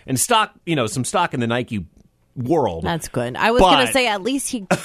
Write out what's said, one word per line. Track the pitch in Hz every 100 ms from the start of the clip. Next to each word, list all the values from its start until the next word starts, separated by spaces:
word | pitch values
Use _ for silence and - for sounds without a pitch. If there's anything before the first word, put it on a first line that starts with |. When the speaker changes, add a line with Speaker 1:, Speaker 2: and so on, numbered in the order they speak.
| -
Speaker 1:
and | 131
stock, | - 220 208 - 170
you | 151
know, | 110
some | 131 117
stock | 180 170
in | 131
the | 117
Nike | 123 120 104 82 _ _ _ _ 139
world. | 123 165 110 82
Speaker 2:
That's | 175 165 -
good. | 127 120 -
I | 214
was | 240
gonna | 185 160 247
Speaker 1:
But |
Speaker 2:
say, | 262 240
at | 202
least | 202 269 -
he | 240 185 175